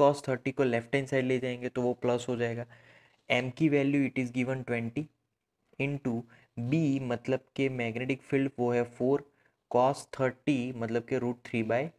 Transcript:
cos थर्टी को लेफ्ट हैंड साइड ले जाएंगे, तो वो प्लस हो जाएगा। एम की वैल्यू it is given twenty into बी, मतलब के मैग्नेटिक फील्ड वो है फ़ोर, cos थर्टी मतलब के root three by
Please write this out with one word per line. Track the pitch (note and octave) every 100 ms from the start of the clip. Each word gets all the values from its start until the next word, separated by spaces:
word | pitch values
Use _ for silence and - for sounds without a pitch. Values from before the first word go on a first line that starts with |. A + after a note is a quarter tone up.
cos | C#3+ C#3+ -
थर्टी | B2 C3+
को | C3
लेफ्ट | C3 A#2 A#2
हैंड | C#3 C3+
साइड | C3+
ले | B2+ B2+
जाएंगे, | B2+ B2 B2
तो | B2+
वो | B2
प्लस | A#2+ B2 A#2+ B2
हो | A#2
जाएगा। | A#2 A#2 A#2 - - - _ _ -
एम | B2 B2+
की | - D#3+
वैल्यू | C#3+ C#3 C#3+ C3
it | C3
is | B2 B2+
given | B2 C3
twenty | B2 A#2 A#2 C#3+ D#3 _ _ _ _ _ _ -
into | C#3 C#3 B2+ A2+ - - _ -
बी, | A#2+ D#3+ D3+ C3+
मतलब | B2+ A#2 - C3 - -
के | C3+
मैग्नेटिक | B2+ A#2 A2+ C3 C3+
फील्ड | - C#3 C#3 -
वो | A#2+
है | A#2+
फ़ोर, | A#2+ - B2+ C#3+ - _ _ _ - A#2+
cos | C3 C#3+ - -
थर्टी | C3 B2+ - C3 B2
मतलब | B2 A2+ A#2 -
के | C3
root | A#2+
three | A#2+ - A#2 A2
by | A#2 D#3+